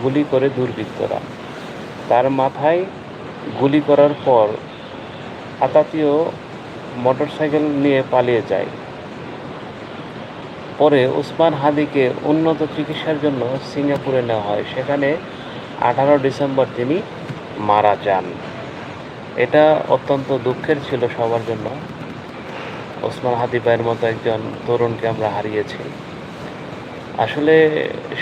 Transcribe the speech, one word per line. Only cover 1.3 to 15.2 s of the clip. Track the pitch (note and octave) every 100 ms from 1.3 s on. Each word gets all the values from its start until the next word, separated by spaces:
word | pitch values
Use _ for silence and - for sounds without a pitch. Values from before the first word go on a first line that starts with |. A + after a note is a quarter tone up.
| - - - - - - - -
তার | B2 C3
মাথায় | C3+ C3 C#3 D3 E3+ F#3+ - - - - - - A2
গুলি | C3+ D3 C#3+
করার | C#3+ C#3+ C#3+
পর | C#3 B2 G#2+ G#2+ - - - - - - - - - -
আতাতীয় | C3 D3+ D3+ D#3+ D3+ D3 E3 - - - - - - B2
মোটরসাইকেল | A#2+ C3 D3 - D#3 D3+
নিয়ে | D3+ C#3+ C#3+ C3+ C3
পালিয়ে | B2+ B2 A#2+ G2
যায়। | F#2+ - - - - - - - - - - - - - - - - - - - - - -
পরে | D3 D3 B2+
ওসমান | D3+ C#3+ - E3
হাদিকে | D3+ C#3+ D3 D3 D3 B2+ -
উন্নত | D3+ D#3 D#3+ D3 D3+ -
চিকিৎসার | D3 D3+ - D3+
জন্য | D3 C3+ A#2+ C3+ -
সিঙ্গাপুরে | D3 C#3+ C#3 C#3 C3
নেওয়া | A#2+ A2
হয়। | G#2 G#2 G#2
সেখানে | - B2 C#3+ C#3 E3